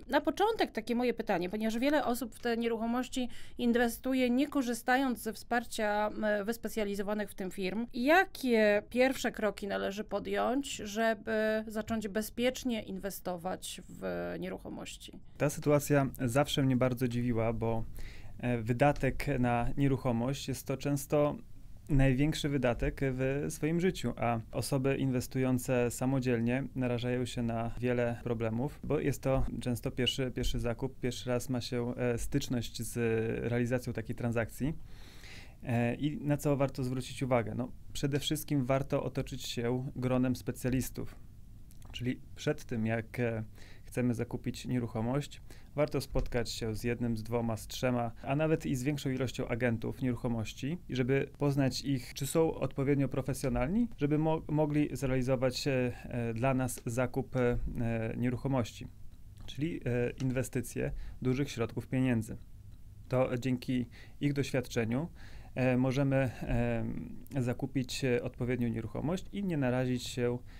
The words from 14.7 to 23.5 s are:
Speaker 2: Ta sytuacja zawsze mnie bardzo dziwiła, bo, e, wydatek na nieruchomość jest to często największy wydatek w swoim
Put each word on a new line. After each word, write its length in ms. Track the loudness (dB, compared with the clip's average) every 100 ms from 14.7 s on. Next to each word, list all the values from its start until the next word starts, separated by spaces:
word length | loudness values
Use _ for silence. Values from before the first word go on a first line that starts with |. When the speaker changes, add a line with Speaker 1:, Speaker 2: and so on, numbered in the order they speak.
| -10 -10 -12 -14 -16 -16 -2
Speaker 2:
Ta 120 | -2
sytuacja 600 | 2 4 4 6 4 4 0 2
zawsze 380 | 4 4 4
mnie 120 | 4 6
bardzo 320 | 4 2 0
dziwiła, 460 | 2 2 4 2
bo, 300 | 2 2 2 0 -4 -8 -8 -10 -4
e, 180 | 0 0
wydatek 680 | 0 4 4 6 2 0 0 2
na 300 | 4 4 2 4
nieruchomość 720 | 4 4 2 0 0 -2 -4
jest 200 | -6 -4
to 100 | -2
często 580 | 0 0 2 4 4 0 -8 -14 -12 -12 2
największy 600 | 6 6 6 4 2 0
wydatek 520 | 2 2 2 0 0
w 420 | 0 2 0 0
swoim 300 | -2